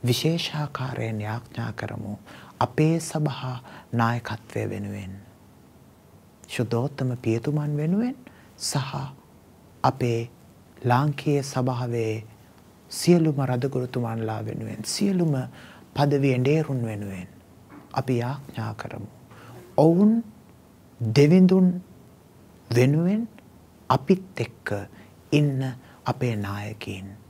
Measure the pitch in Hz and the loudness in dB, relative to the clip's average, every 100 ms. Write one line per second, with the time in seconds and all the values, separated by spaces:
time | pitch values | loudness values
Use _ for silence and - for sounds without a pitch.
0 | 123 120 156 170 - 151 147 - 131 127 | 0 0 0 0 -4 -6 -8 -6 -8 -6
1 | 113 110 104 113 - - 113 104 101 104 | -6 -4 -6 -8 -10 -10 -8 -8 -8 -8
2 | 104 104 - - - - 123 - 156 165 | -10 -12 -14 -20 -20 -4 -2 2 2 2
3 | 160 160 151 127 127 123 - - - 117 | -2 -2 -2 -2 -8 -10 -14 -20 -6 0
4 | 117 120 - 110 - 110 104 98 101 101 | 0 0 -6 -10 -8 -6 -6 -6 -8 -10
5 | 95 95 101 - - - - - - - | -10 -14 -20 -20 -20 -20 -20 -20 -20 -20
6 | - - - - - - 113 117 135 - | -20 -20 -20 -20 -12 -6 -2 0 -2 -4
7 | 131 123 113 113 131 151 147 147 156 196 | -4 -2 -2 0 0 -2 -2 -2 0 0
8 | 247 269 - - - - - 139 131 135 | -2 -6 -16 -20 -20 -10 -4 -4 -4 -8
9 | 139 - - - - - - - 131 131 | -10 -14 -20 -20 -20 -20 -20 0 0 2
10 | 123 117 117 - - - - - 123 123 | -2 -2 -6 -14 -20 -20 -20 -8 0 2
11 | 147 143 - 143 135 135 127 123 123 120 | 2 -2 0 0 0 -2 -2 -2 -4 -2
12 | 110 110 110 - - - - - - - | -2 -4 -8 -20 -20 -20 -20 -20 -14 -2
13 | - 175 160 139 127 123 135 131 123 131 | 4 6 4 0 -2 -2 -2 -4 -4 -4
14 | 117 113 113 110 110 - 110 - - - | -4 -4 -4 -6 -6 -8 -10 -10 -8 -2
15 | 202 185 165 135 127 - - - - - | 0 2 2 0 -4 -12 -20 -20 -10 0
16 | 143 143 139 123 127 156 151 131 117 107 | 2 4 2 2 2 2 0 -4 -4 -6
17 | 104 92 90 - - - - - - - | -8 -10 -14 -18 -20 -20 -20 -20 -6 -4
18 | 131 120 120 143 - - 110 107 - - | 0 -2 -2 -6 -10 -8 -8 -8 -12 -12
19 | - - - - - - - - 156 170 | -14 -18 -20 -20 -20 -20 -4 4 6 8
20 | 208 233 - - - - - - - - | 6 4 -2 -16 -20 -20 -20 -20 -20 -6
21 | 113 113 147 185 185 190 185 180 - - | 2 6 8 8 8 8 4 2 -10 -20
22 | - - _ - - - - 117 127 151 | -20 -20 _ -20 -20 -20 0 4 4 4
23 | 175 214 233 - - - - - - 131 | 2 0 -4 -12 -20 -20 -20 -20 0 0
24 | - 190 - - 113 - - 101 98 - | 4 2 2 -8 -8 -8 -8 -6 -8 -18
25 | - - - 151 147 135 131 123 - - | -20 -20 0 2 2 0 -4 -8 -18 -10
26 | - 131 127 110 101 101 104 107 - 98 | -6 -4 -2 -4 -6 -8 -10 -12 -12 -12
27 | 98 101 | -14 -18